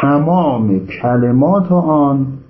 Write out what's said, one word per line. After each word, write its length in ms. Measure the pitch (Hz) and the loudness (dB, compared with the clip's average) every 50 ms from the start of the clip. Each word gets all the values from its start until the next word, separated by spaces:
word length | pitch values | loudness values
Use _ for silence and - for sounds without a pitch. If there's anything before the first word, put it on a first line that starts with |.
تمام 840 | - 139 143 147 156 165 180 185 170 147 127 113 110 104 98 95 90 | 0 0 2 0 0 0 0 0 0 0 0 0 0 0 0 -2 -4
کلمات 840 | - - - - 123 123 123 120 123 127 127 143 170 196 202 180 180 | -8 -10 -6 -2 0 0 0 2 2 2 2 2 2 2 0 0 0
آن 540 | 180 175 165 156 156 151 143 139 139 139 135 135 - - - | 0 0 0 0 0 2 2 0 0 -2 -2 -4 -8 -12 -16